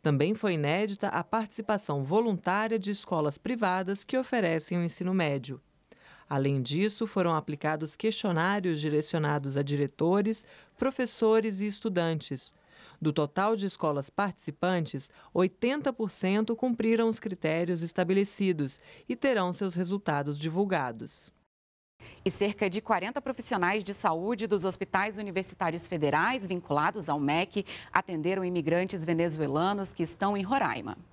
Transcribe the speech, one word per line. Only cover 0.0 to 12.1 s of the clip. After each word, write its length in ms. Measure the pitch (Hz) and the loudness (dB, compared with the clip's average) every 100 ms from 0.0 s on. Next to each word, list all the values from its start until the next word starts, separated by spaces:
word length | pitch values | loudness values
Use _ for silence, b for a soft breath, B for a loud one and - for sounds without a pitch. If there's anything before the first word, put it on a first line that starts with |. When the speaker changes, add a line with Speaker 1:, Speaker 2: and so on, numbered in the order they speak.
Speaker 1:
Também 340 | 160 139 151 220 | 2 2 2 2
foi 180 | 208 | 0
inédita 540 | 165 143 175 208 202 202 | 0 0 0 -2 -2 -2
a 160 | - | -2
participação 800 | 170 226 214 - 220 208 - 143 | -2 -2 -2 -8 -2 -2 0 -2
voluntária 720 | 135 202 233 180 - 196 220 226 | 2 2 2 0 0 0 0 -2
de 140 | 196 | -2
escolas 460 | 202 - 170 151 139 | -4 0 0 0 -2
privadas 680 | - 240 202 185 185 196 | -4 0 2 2 -2 -4
que 140 | - 262 | 0 -2
oferecem 600 | 254 247 180 165 - 175 | 0 0 2 0 0 -2
o 60 | |
ensino 300 | 170 - 180 | -2 -2 0
médio. 460 | 190 156 139 135 131 _ _ _ B B B B | 2 2 0 -4 -12 _ _ _ B B B B
Além 320 | 139 139 139 | 0 2 2
disso, 460 | 123 147 208 214 220 | 0 2 0 0 -2
foram 260 | 202 170 | 0 2
aplicados 640 | 156 151 147 156 156 156 - | 0 -2 -4 -2 -2 -4 -2
questionários 840 | 220 214 208 165 180 202 180 156 | -2 0 0 2 2 2 0 0
direcionados 760 | 156 151 151 165 147 147 139 139 | 2 0 0 0 2 0 0 -2
a 80 | |
diretores, 840 | 143 143 139 - 160 196 208 220 - B B _ | 0 0 0 2 2 4 2 -2 -8 B B _
professores 840 | 254 269 247 - 220 220 220 190 | -2 0 -4 2 4 4 2 -2
e 40 | 208 | -4
estudantes. 880 | 202 226 180 165 | -2 -2 0 0